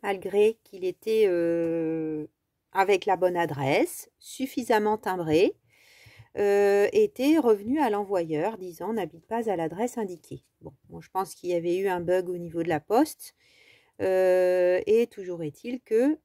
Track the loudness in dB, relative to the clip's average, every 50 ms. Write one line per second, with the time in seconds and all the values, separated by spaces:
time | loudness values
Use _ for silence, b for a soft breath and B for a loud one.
0 | -4 -6 -6 -4 -4 -2 2 4 4 4 2 _ _ _ -12 -8 -6 -6 -6 _
1 | -4 0 2 4 4 4 4 2 2 2 0 0 0 -2 -2 -2 -2 -2 -2 -4
2 | -4 -4 -6 -8 -8 -12 _ _ _ _ _ _ _ _ -2 0 2 4 2 2
3 | 2 0 0 2 2 0 2 2 0 -2 -2 -2 0 0 2 2 0 -2 -4 -10
4 | -18 _ _ _ -20 -16 -12 -10 -10 -8 -6 -6 -2 0 0 2 2 0 -2 -2
5 | -4 -6 -4 -4 0 2 4 4 4 4 2 _ _ b b b b b b b
6 | b b b b b b b -2 0 2 4 4 4 4 4 4 2 2 2 2
7 | 2 2 0 0 2 4 4 4 4 4 2 2 0 -2 -2 0 0 0 0 -2
8 | -2 -2 -2 -2 -2 -2 -2 -2 -2 -2 -4 -6 -12 -14 -12 -10 -8 -6 -4 -4
9 | -4 -6 -8 -14 -12 -8 -6 -4 -2 -2 -2 -2 -2 -4 -4 -4 -4 -4 -4 -6
10 | -6 -8 -8 -12 _ -16 -18 -18 _ _ _ _ -20 -20 -20 _ _ -20 -20 -20
11 | -16 -8 -6 -6 -6 -6 -8 -10 -6 -4 -2 -2 -2 -2 -2 -2 -2 -2 -2 -2
12 | -2 0 0 0 0 -4 -6 -10 -10 -8 -6 -6 -4 -2 -4 -4 -2 0 2 2
13 | 2 0 -2 -12 -20 -20 _ b b b b b b b b b b b b b
14 | -2 0 2 2 4 4 4 4 4 4 4 4 4 4 2 2 2 2 2 2
15 | 2 0 -4 -10 -10 -10 -8 -8 -8 -8 -10 -10 -12 -10 -10 -10 _ -2 0 2
16 | 2 2 0 -2 _